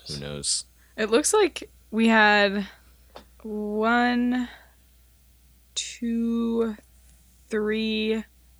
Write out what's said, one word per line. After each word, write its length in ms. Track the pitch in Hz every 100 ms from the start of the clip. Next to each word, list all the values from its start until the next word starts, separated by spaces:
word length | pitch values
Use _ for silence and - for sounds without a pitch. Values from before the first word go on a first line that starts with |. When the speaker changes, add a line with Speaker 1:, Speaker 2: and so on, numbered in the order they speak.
| -
Speaker 1:
Who 120 | 71
knows? 460 | 71 71 69 - - _ _ -
Speaker 2:
It 120 | 214
looks 240 | 233 302
like 360 | 427 381 - - _ -
we 160 | 220 226
had 580 | 226 208 208 202 196 196 - _ _ _ - - _
one, 1080 | 220 208 208 214 220 240 240 240 247 247 240 - - _ _ _ _ _ _ _ _ _ _
two, 1000 | - - - 233 233 233 233 233 233 226 214 - _ _ _ _ _ -
three, 760 | 220 214 220 220 214 220 220 - _ _